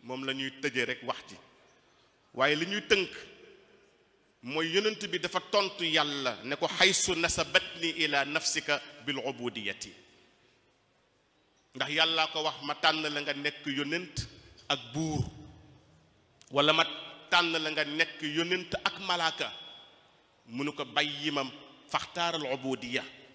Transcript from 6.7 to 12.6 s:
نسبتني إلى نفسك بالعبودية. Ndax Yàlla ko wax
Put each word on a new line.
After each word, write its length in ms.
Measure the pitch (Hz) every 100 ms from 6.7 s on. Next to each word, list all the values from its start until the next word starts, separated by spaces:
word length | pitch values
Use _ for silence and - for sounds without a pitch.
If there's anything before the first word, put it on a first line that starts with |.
| 185 190 185 -
نسبتني 800 | 170 165 - 151 165 - 170 165
إلى 340 | 156 156 143 139
نفسك 480 | 151 - 160 151 143 - - 123
بالعبودية. 760 | 135 123 120 120 113 101 95 - - - _ _ _ _ _ _ _ _ _ _ _ _ _ _ _ _ 131
Ndax 140 | 135
Yàlla 360 | 147 165 160 156
ko 80 | 160
wax 140 | 156 156